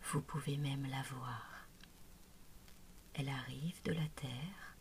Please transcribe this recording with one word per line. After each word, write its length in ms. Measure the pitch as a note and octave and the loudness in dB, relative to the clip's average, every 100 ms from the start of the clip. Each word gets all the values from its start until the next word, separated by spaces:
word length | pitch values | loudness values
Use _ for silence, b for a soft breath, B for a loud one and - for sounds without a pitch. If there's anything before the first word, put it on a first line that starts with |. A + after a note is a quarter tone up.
| - | 4
Vous 100 | D3+ | 2
pouvez 360 | - D#3 C#3 C#3+ | 4 0 2 4
même 280 | C#3+ C#3 C3+ | 4 4 2
la 120 | C3 | 2
voir. 640 | C3 C3 B2+ A#2 - - - - - - - - - - - - - - - - - | 0 0 -2 -2 -4 -10 -12 -14 -14 -12 -14 -14 -14 -14 -12 -12 -12 -14 -12 -14 -6
Elle 160 | - C#3 | 0 2
arrive 520 | C3+ B2+ C3 D#3+ - | 2 0 2 2 2
de 80 | - | 4
la 140 | D#3+ D#3 | 6 4
terre 640 | - C3 B2 E3 G3 - - | 2 -2 0 -2 -4 -10 -12